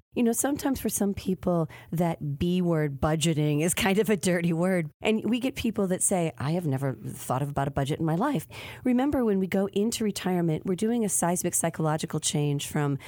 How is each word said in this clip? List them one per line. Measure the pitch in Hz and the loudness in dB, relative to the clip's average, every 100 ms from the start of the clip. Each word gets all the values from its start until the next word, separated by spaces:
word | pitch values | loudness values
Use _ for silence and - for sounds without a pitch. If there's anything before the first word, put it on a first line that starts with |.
| _ | _
You | - | 0
know, | 233 | 2
sometimes | 233 320 285 285 262 | 2 0 0 -2 -2
for | - | -2
some | - 202 | 0 0
people, | 196 - 185 - 175 160 - - | 0 -2 -2 0 0 0 -6 -8
that | 160 175 - 147 139 | 0 0 0 -4 -2
B | 175 180 | 0 2
word, | 175 165 151 139 | 2 2 0 0
budgeting, | 156 160 165 151 151 147 | 0 2 2 2 2 2
is | 165 | 0
kind | - 190 196 | 0 2 2
of | 214 | 2
a | 208 | 2
dirty | 185 175 170 | 2 2 2
word. | 160 180 185 151 - | 2 2 2 -2 -2
And | - 220 - | 0 0 0
we | 240 | 0
get | 254 - | -2 -2
people | 233 214 196 | -2 0 0
that | 180 | 2
say, | - 190 165 - | 2 2 0 -2
"I | 135 | -2
have | 170 170 | 0 0
never | 131 139 | 0 -2
thought | 120 127 - - 131 | -4 -10 -12 -4 -2
of | 143 | -2
about | 147 139 | -2 -2
a | |
budget | 143 139 151 | -2 -2 -2
in | 160 | 0
my | 165 | 0
life." | 269 240 - - - - 247 | 0 -2 -4 -14 -14 -6 0
Remember, | 247 277 285 226 | 2 2 2 2
when | 196 | 2
we | 185 | 2
go | 196 196 | 0 0
into | 196 214 - 214 | 0 0 0 -2
retirement, | 196 185 180 170 156 - | -2 0 2 2 0 -2
we're | 180 | 0
doing | 220 240 | 0 0
a | 214 | 0
seismic | - 170 180 180 - | 0 0 0 0 0
psychological | 165 - 156 156 - 156 | -2 0 0 0 -2 -4
change | - 151 147 143 - | -2 0 0 0 -2
from | 156 143 135 | -2 0 -2